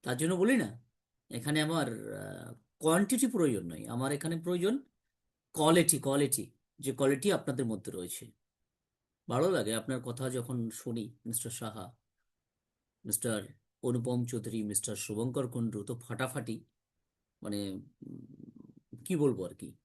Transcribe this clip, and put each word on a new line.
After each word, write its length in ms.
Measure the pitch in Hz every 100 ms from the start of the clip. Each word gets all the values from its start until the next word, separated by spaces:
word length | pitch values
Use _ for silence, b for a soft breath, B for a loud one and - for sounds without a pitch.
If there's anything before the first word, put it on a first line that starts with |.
তার 140 | 120 127
জন্য 180 | 160 180
বলি 220 | 208 254
না, 240 | 113 - _ _ _ _ _
এখানে 320 | 117 135 151
আমার, 240 | 151 160 131
আহ, 640 | 107 107 101 101 - 120 120 _ _
কোয়ান্টিটি 480 | 156 165 196 254 247
প্রয়োজন 360 | 202 156 104
নয়, 240 | 85 80 -
আমার 240 | 120 135
এখানে 280 | 143 160 165
প্রয়োজন 360 | 170 180 185 269 - _ _ _ _ _ _
কোয়ালিটি, 460 | 160 156 170 160 143
কোয়ালিটি, 520 | 139 139 143 - 95 _ _ -
যে 120 | 135
কোয়ালিটি 400 | 123 135 139 202
আপনাদের 340 | 175 - 127 117
মধ্যে 260 | 104 -
রয়েছে। 400 | 92 90 - 113 _ _ _ _ _ _ _ _ _ -
ভালো 220 | 120 175
লাগে 240 | 170 104 113
আপনার 260 | - 127
কথা 280 | 120 123 131
যখন 400 | 127 120 123 113
শুনি, 460 | - - 117 110 - 117
মিস্টার 260 | 113 117
সাহা, 440 | - 113 107 92 _ _ _ _ _ _ _ _ _ _ _ -
মিস্টার 360 | 104 123 107 98 - _ _
অনুপম 420 | 123 120 123 123 120
চৌধুরী, 380 | 120 107 110
মিস্টার 320 | 104 101 - 101
শুভঙ্কর 520 | - 107 123 139 123
কুণ্ডু 360 | 123 117 104
তো 120 | 101 120
ফাটাফাটি, 680 | - 117 127 143 117 113 - _ _ _ _ _ _ _
মানে, 300 | 107 101 98
উম, 540 | 95 - _ - - - - - - - - _ 120 123
কি 100 | 170
বলবো 300 | 143 98 90
আর 80 |
কি। 200 | - 76 -